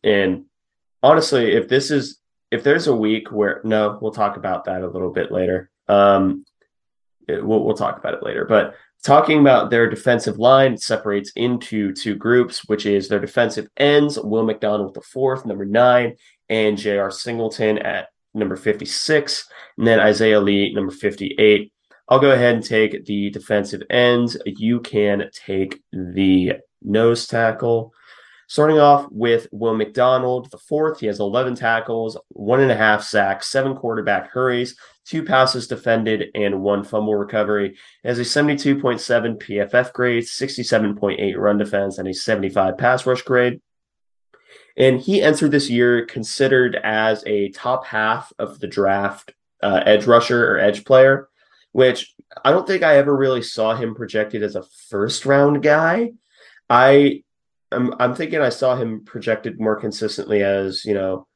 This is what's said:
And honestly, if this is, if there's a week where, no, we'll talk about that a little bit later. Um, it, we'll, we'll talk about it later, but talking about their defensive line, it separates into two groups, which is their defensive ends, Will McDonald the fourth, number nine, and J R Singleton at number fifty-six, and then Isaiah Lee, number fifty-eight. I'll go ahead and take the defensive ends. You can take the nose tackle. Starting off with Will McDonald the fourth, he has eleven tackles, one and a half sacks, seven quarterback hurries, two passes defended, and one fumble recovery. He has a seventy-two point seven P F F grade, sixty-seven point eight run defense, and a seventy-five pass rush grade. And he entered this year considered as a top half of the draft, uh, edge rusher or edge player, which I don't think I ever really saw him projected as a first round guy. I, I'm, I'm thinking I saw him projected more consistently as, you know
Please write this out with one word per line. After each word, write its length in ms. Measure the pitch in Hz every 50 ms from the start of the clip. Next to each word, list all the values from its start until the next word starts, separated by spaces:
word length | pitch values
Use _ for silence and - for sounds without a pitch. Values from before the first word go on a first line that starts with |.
| -
And 400 | 110 104 101 98 95 92 90 - _ _ _ _ _ _ _ _ _ _ _
honestly, 500 | - 135 156 160 156 - 143 - 117 110
if 160 | 139 143 - -
this 220 | 127 131 139 -
is, 300 | 151 139 - - - _ _ _ _ _ _ _
if 120 | - -
there's 240 | - 143 147 165 165
a 80 | 156 131
week 380 | 113 107 107 110 110 110 -
where, 280 | 117 104 104 98 - - -
no, 340 | 110 110 110 107 104 104 104
we'll 120 | 113 110
talk 240 | - - 104 101 101
about 300 | 98 - 98 92 87 -
that 160 | 101 92 92
a 60 | 92 90
little 220 | 85 92 92 90
bit 220 | - 92 85 -
later. 380 | - 92 92 90 92 90 92 _ _ _ _ -
Um, 560 | 104 101 101 101 98 98 95 95 92 95 - _ _ _ _ _ _ _ _ _ _ _ _ _ _ _ _
it, 180 | - - - -
we'll, 200 | 95 110 107 -
we'll 100 | - 107
talk 240 | - 104 - - -
about 160 | - - -
it 80 | -
later, 220 | - - - - -
but 300 | - 113 - - - - - _ _ _ _
talking 380 | - - 143 147 147 - 151 151
about 300 | 143 139 131 120 - 104
their 180 | 117 117 117 113
defensive 500 | 110 104 - 131 120 117 - 127 107 107
line, 360 | 110 123 135 135 135 135 117
it 80 | -
separates 500 | - - 113 107 - 107 101 101 98 - -
into 580 | - 117 123 123 117 - - - 107 104 98
two 220 | 95 - - 110 101
groups, 540 | 98 - 113 120 123 123 123 - - - -
which 180 | 107 104 -
is 220 | 107 101 101 95 -
their 120 | 107 101
defensive 480 | 90 - - - 120 110 104 110 107 - _
ends, 420 | - 143 143 147 147 147 147 143 110
Will 260 | - 104 107 113 113
McDonald 500 | 110 107 - - 104 104 104 101 95 95
the 60 | -
fourth, 440 | - - _ 127 131 131 131 135 131
number 180 | 117 98 98 98
nine, 520 | 98 101 117 123 127 123 123 120 117 120 _ _ _ _ _ _ _
and 300 | 110 110 107 107 104 101
J 200 | 107 107 101 98
R 120 | 98 98
Singleton 680 | - - - 123 117 117 113 110 107 - 113 110 107 104
at 300 | - 92 90 95 92 - _ _ _ _ _
number 220 | 107 107 95 92
fifty-six, 920 | 92 - 113 104 - - - - - - - 156 151 143 - - - - _ - - - - _ -
and 80 | 110
then 120 | 117 113 110
Isaiah 420 | 101 107 104 101 113 110 107 107
Lee, 320 | 98 101 101 101 101 95 -
number 180 | 101 101 95
fifty-eight. 800 | - - - 101 98 - 101 - - - 110 107 104 101 104 - _ _ _ _ _ _ _ -
I'll 120 | 131 131
go 100 | 139 139
ahead 240 | 135 123 123 123 117
and 100 | 117 107
take 420 | - 117 110 110 104 104 101 -
the 240 | - 107 101 101 101
defensive 520 | 101 104 - - 110 104 98 101 - 95 - _
ends. 460 | - 123 123 123 123 120 120 117 113 - -
You 360 | 107 101 - 110 113 120 120
can 500 | 120 - - 107 104 104 101 101 101 -
take 500 | _ - - - 98 95 95 92 - - _ _
the 640 | - 92 92 90 90 95 95 95 92 92 90 90 - - _ _ _ _
nose 440 | - - 98 107 117 117 117 117 -
tackle. 680 | - - 117 117 113 110 - 123 117 117 113 113 - _ _ _ _ - _ _ _ _ _ _ _
Starting 300 | - - 151 156 156 151
off 300 | 147 143 143 143 139 -
with 380 | - 107 117 117 117 113 - -
Will 240 | - 104 113 113 110
McDonald 760 | 110 107 104 107 131 123 127 131 127 127 127 127 127 123 -
the 60 | - -
fourth, 420 | _ _ 156 151 156 156 156 -
he 60 | 110
has 120 | 107 101 101
eleven 380 | 104 101 101 123 131 127 123
tackles, 600 | 117 127 113 117 113 113 - 117 113 113 113 110 - _ _
one 320 | - - 101 101 123 135
and 100 | 139 131
a 60 | 117
half 260 | 107 110 110 107 104
sacks, 460 | - - - 104 98 98 98 95 - -
seven 260 | - 135 135 135 131
quarterback 560 | 135 - 143 113 123 - - 101 92 - -
hurries, 480 | - 127 127 127 123 120 123 123 - _ - _ _ _ _
two 200 | - - 160 -
passes 420 | - 147 131 131 127 - 127 117
defended, 600 | - 127 - - 123 113 113 110 110 110 107 104 - _
and 260 | 110 104 101 101 95
one 220 | 95 101 101 98 101
fumble 320 | - - 107 107 107 107
recovery. 600 | 104 101 101 - 107 107 104 104 104 101 95 98 _ - - _ _
He 60 | _ 117
has 120 | 123 120
a 40 | 123
seventy-two 560 | - - 147 151 147 147 143 - 147 139 139
point 200 | - 123 120 104
seven 340 | - - 123 117 107 117 113
P 240 | 107 - - 98 101
F 160 | 101 - -
F 180 | 123 127 127
grade, 360 | - - 123 123 120 117 117 -
sixty-seven 680 | - - 135 139 - - 120 - - 110 107 104 101
point 240 | 104 - 101 95 -
eight 180 | - 98 90
run 220 | - 101 104 104 104
defense, 400 | 104 101 - 98 98 98 92 -
and 80 | 95
a 80 | 95 92
seventy-five 640 | - - - 110 104 98 95 95 104 95 95 90 92
pass 260 | 113 120 127 123 -
rush 180 | 127 127 123
grade. 380 | - - 131 123 123 123 120 - _ _ _ _ _ _ _ _ _ _ _ _ _ _ _ _ _ _ - - _ _ _
And 240 | - 127 131 127 127
he 220 | - - 196 202
entered 280 | - 151 151 147 151 147
this 180 | 143 143 139 -
year 360 | 120 120 123 123 120 117 117
considered 720 | - - 123 107 - - - 139 - 135 127 127 120 107 - -
as 400 | 107 110 110 110 110 110 107 -
a 220 | - 107 104 101 98
top 380 | 98 - - 120 131 131 -
half 460 | - - 110 107 110 113 113 - - _ _
of 220 | 117 107 - -
the 80 | - 92
draft, 640 | - 101 98 98 196 196 101 101 98 - - - _ _ _ _ _ _
uh, 220 | - 104 98 - -
edge 220 | - 107 104 104
rusher 460 | 123 117 117 117 - 123 120 120 113
or 60 | 107 -
edge 260 | 98 104 104 104 -
player, 440 | - 135 131 131 135 135 135 - _ _ _ _ _ _ _ _ _
which 420 | _ 123 131 127 123 - - - _ _ - _ - - _
I 80 | 131
don't 140 | 151 185 165
think 180 | - 190 185 170
I 140 | 160 151 143
ever 180 | 139 143 143
really 260 | 135 135 131 131 123
saw 320 | 117 - - - 110 110 113
him 200 | 120 123 113 110
projected 480 | 117 117 98 - 110 107 107 - 110 107
as 100 | 101 101
a 80 | 98 90 _ _ - - _
first 380 | - 101 101 117 - - -
round 360 | 135 139 139 143 143 147 143
guy. 500 | 139 151 147 156 160 165 175 220 233 233 233 _ _ _ _ _ _ - _ _ _ _
I, 540 | 120 120 127 135 139 143 143 139 - - _ _ _ _ _ _ _ _ _ _
I'm, 220 | - 123 123 120 - -
I'm 160 | 123 123 135
thinking 260 | 147 170 156 170 156
I 100 | 143 123
saw 260 | 117 - 139 127 127
him 280 | 127 120 113 110 110 -
projected 540 | - - 123 101 117 110 - - 117 - -
more 180 | 110 107 107
consistently 640 | 107 - 110 110 - 110 107 - - - - 107 104
as, 420 | 101 98 98 98 98 98 95 - -
you 100 | 107 104
know 320 | 98 95 95 95 92 - _ _